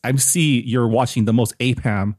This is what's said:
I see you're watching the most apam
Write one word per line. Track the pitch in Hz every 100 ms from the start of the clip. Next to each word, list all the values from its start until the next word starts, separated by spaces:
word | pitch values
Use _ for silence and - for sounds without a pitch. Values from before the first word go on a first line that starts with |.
I | 120 131
see | - 175 156 123
you're | 120 123 117
watching | 113 123 - 107
the |
most | 113 110 -
apam | 123 127 120 104 101